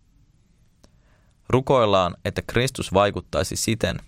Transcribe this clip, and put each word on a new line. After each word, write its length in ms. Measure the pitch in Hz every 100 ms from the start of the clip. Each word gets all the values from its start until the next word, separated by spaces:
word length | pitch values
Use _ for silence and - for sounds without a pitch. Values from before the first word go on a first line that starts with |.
| _ _ _ _ _ _ _ _ _ _ _ _ _ _ -
Rukoillaan, 680 | 123 131 135 110 98 90 -
että 180 | 101 95
Kristus 520 | - - 127 - -
vaikuttaisi 600 | 90 101 92 87 76 92 -
siten, 400 | - 113 92 85